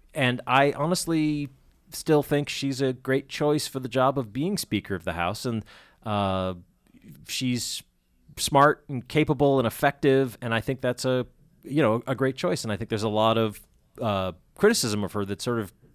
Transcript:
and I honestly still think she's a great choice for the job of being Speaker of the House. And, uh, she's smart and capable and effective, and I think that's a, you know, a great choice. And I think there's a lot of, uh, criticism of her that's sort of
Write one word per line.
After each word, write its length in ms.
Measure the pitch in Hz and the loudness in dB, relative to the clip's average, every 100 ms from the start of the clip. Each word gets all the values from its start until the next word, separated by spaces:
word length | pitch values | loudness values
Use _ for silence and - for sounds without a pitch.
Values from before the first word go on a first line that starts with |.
| _ | _
and 260 | 156 127 123 - | -2 0 0 2
I 240 | 127 143 | 4 4
honestly 800 | - 151 180 - 165 151 147 143 - _ _ _ | 2 -2 -2 -2 0 0 -2 -6 -12 _ _ _
still 320 | - - 151 | -8 2 2
think 240 | 143 143 139 | 4 0 -2
she's 320 | - 139 131 | -4 -4 -2
a 120 | 135 | -2
great 340 | 127 - 135 143 | -2 -2 -2 -2
choice 400 | - 147 151 - | -2 0 0 -2
for 140 | 135 | -6
the 80 | 127 | -4
job 280 | 127 131 139 | 2 2 2
of 140 | 113 | -4
being 260 | 120 165 208 | -4 -2 -4
Speaker 380 | - 104 - 92 | -2 -4 -2 -6
of 80 | |
the 100 | - | -4
House. 300 | 85 87 107 127 | -2 -2 -2 -4
And, 200 | 113 - - - _ 113 | -4 -6 -16 -20 _ -4
uh, 480 | 104 98 95 92 90 - _ _ - - - - | 0 0 0 -2 -6 -14 _ _ -20 -20 -20 -10
she's 560 | - 127 123 - - - _ _ _ _ - | -4 -2 -2 -4 -10 -14 _ _ _ _ -8
smart 480 | - 143 143 - - | 2 6 6 4 -4
and 180 | 131 - | -8 -2
capable 500 | 156 156 135 143 135 | 0 2 2 4 4
and 80 | 117 | 2
effective, 720 | - 143 - 143 135 135 - | 0 0 2 4 4 2 -4
and 120 | 123 | -4
I 80 | 113 | -2
think 180 | - 127 | -2 -4
that's 240 | 127 123 | -4 -2
a, 240 | 131 127 117 _ _ _ | -2 -2 -4 _ _ _
you 180 | - 147 | -4 0
know, 200 | 123 117 - | 2 2 -2
a 80 | 123 | -2
great 220 | 135 131 | -2 -2
choice. 260 | 180 175 | -4 -2
And 80 | 110 | -4
I 60 | 101 | -6
think 120 | 110 | -4
there's 140 | 110 | -4
a 60 | 110 | 0
lot 280 | 107 110 113 | 2 4 4
of, 220 | 110 101 - _ _ - | 0 -4 -18 _ _ -6
uh, 300 | 117 98 92 85 _ - | -4 -2 -4 -8 _ 2
criticism 500 | 208 233 120 104 95 | 2 4 0 -2 -2
of 80 | |
her 100 | 104 | -4
that's 200 | 98 101 | -4 -4
sort 140 | - 120 | -4 -2
of 140 | 98 - - | -4 -10 -20